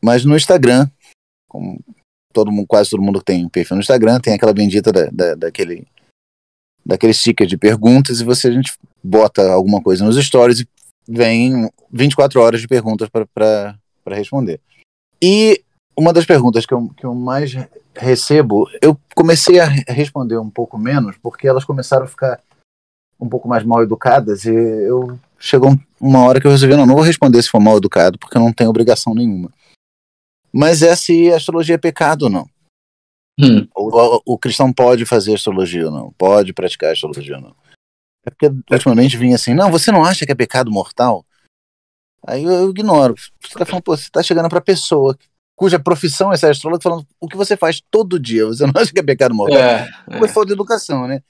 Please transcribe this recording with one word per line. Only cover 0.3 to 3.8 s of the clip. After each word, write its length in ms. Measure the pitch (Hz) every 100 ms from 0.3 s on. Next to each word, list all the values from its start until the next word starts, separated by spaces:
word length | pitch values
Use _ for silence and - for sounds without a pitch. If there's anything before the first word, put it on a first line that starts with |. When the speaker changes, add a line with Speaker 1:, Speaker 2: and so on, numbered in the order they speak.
| 151
Speaker 1:
Instagram, 520 | - 180 123 123 143 _ _ _ _ _ _
como 320 | - 92 - - 226 _ _ _
todo 180 | 113 107
mundo, 160 | 104 98
quase 240 | 104 104
todo 120 | 101
mundo 160 | 98 98
que 60 | -
tem 220 | 90 87
perfil 280 | - 85
no 60 | 95